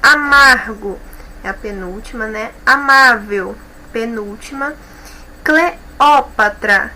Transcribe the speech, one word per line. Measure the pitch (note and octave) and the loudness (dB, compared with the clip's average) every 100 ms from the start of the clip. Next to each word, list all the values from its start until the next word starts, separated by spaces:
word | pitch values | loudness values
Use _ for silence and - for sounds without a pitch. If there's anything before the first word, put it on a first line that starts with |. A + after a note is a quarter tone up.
Amargo, | C4 D4+ C#4+ C#4 C4+ B3+ - G#3+ G3+ F#3+ - - - - | 4 2 4 6 6 4 0 -10 -10 -12 -14 -20 -20 -14
é | F#3+ | -12
a | |
penúltima, | G3 A3 G3 F#3 F#3+ - B3 A3 | -10 -10 -10 -10 -12 -14 -10 -10
né? | G#3+ A3 - | -8 -12 -8
Amável, | - C4+ C#4 C4+ C4 A3+ G#3 G3+ F#3+ G#3 - - - | -2 0 4 4 4 2 -2 -6 -6 -12 -18 -20 -10
penúltima. | A#3 A3+ A3+ G#3 G#3 - C#4 C#4 D4+ - - - - - - | -8 -6 -8 -10 -14 -14 -8 -8 -8 -20 -20 -20 -20 -20 -8
Cleópatra | - D#4 E4+ - - - D4 C#4+ C#4 - G#3 G3 G#3+ G3 A3+ | 0 0 0 -4 -20 0 4 4 0 -2 -2 -2 0 0 -2